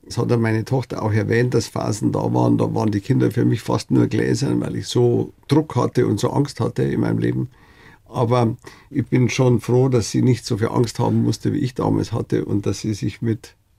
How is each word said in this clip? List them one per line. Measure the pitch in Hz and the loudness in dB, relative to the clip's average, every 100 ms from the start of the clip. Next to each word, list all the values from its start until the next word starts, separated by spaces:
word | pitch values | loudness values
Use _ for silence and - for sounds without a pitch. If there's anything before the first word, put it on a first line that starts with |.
| - | -8
es | 123 | -4
hat | 117 | 0
ja | 120 | 2
meine | 113 110 107 | 2 0 0
Tochter | 131 120 - | -4 -4 -4
auch | 110 | 0
erwähnt, | 107 104 113 123 120 | 0 2 2 2 0
dass | - | -2
Phasen | - 117 107 123 | -4 -4 -2 -2
da | - 117 | 0 0
waren, | 123 120 113 | 2 2 2
da | 110 110 | 0 0
waren | 110 | 0
die | 104 | -2
Kinder | - 131 123 | 0 2 2
für | 120 | 2
mich | 120 120 | 0 0
fast | - 117 - | -2 -4 0
nur | 131 117 | 2 2
Gläsern, | 113 - 117 131 120 | 0 0 0 0 -2
weil | - 117 | -2 -6
ich | 101 | -2
so | 123 120 117 - - - | 2 2 2 -4 -10 0
Druck | 143 151 120 | 0 2 -2
hatte | 117 127 110 | 0 2 2
und | 107 | 0
so | 123 | 0
Angst | - 147 - | 0 -2 -2
hatte | 143 - | -4 -2
in | 135 120 | -2 0
meinem | 113 113 | 0 0
Leben. | 120 123 127 - - - - - _ | 0 -2 -6 -10 -20 -20 -20 -20 _
Aber | 113 117 123 117 120 - - _ | -4 0 2 2 -2 -14 -20 _
ich | 135 120 | -6 0
bin | 131 123 | 2 2
schon | - 131 113 | 2 2 2
froh, | - 123 135 | 2 2 4
dass | 123 101 | 2 0
sie | 127 | 0
nicht | 120 120 - | 2 0 -2
so | 113 | -2
viel | 110 | 0
Angst | - 117 - | 0 0 0
haben | 117 113 | 0 2
musste, | 113 113 110 | 0 0 -2
wie | 107 | -2
ich | 127 | -2
damals | - 107 107 104 | -2 0 0 -2
hatte | 117 110 113 - | -4 -2 -2 0
und | 101 104 | -2 -2
dass | 101 | -4
sie | 110 | -4
sich | 101 120 - | -4 -6 -4
mit | 117 107 - _ _ | -4 -4 -8 _ _